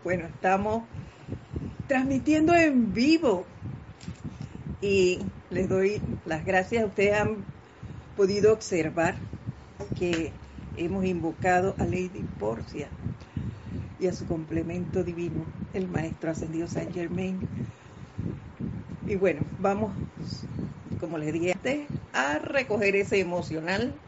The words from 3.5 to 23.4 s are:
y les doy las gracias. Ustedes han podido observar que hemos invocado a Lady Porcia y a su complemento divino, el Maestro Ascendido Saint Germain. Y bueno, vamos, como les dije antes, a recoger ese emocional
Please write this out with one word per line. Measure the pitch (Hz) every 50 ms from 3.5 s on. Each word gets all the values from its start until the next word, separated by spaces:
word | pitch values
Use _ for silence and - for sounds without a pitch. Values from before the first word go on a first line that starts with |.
| - - - - - - - - - - - - - - - - - - - - - - - - - -
y | 196 202 196 196 185 180 180 - 196 190 - - - -
les | 185 180 196 -
doy | 190 190 190 202 208 - - - - - -
las | - 160 156 160
gracias. | 185 185 185 185 - 233 233 220
Ustedes | 208 196 - 196 202 202 208
han | 208 214 220 202 196 - - - - - - - - - - - - - -
podido | - 196 185 202 208 196 214
observar | 220 214 - - 196 165 156 156 - 165 160 180 196 - - - - - - - - - - - - - - - - -
que | 185 175 170 165 165 139 - - - - - - - - -
hemos | - 170 170 190 196 185
invocado | 185 180 170 156 165 156 - - 185 180 180 185 190 190 -
a | -
Lady | 175 175 180 185 180 180 208 185 - - -
Porcia | - 220 226 226 - - - 147 143 - - - - - - - - - - - - - - - - - - - - - - -
y | 180
a | 180
su | 160 - -
complemento | - 175 160 160 151 160 165 160 165 175 180 175 151 - 185
divino, | 175 175 170 165 175 165 160 160 160 - - - - - -
el | 196 185 180
Maestro | 175 160 160 160 - - - 160
Ascendido | 160 143 165 160 160 165 170 165
Saint | - 165 165 - -
Germain. | 180 170 170 175 185 185 185 185 185 - - - - - - - - - - - - - - - - - 53 - - - - - - - - - - - - - - -
Y | 180 208
bueno, | 185 190 185 151 147 - - - -
vamos, | 185 196 202 208 220 202 190 - - - - - - - - - - - - - - - - - - - - -
como | 175 165 170 156
les | 151 151
dije | 156 165 170 180
antes, | 180 190 - 254 277 294 294 285 - - - -
a | - - 262 285 294 311
recoger | 330 302 277 277 254 - 208 226 302 - 190
ese | - - - - 196
emocional | 185 175 180 175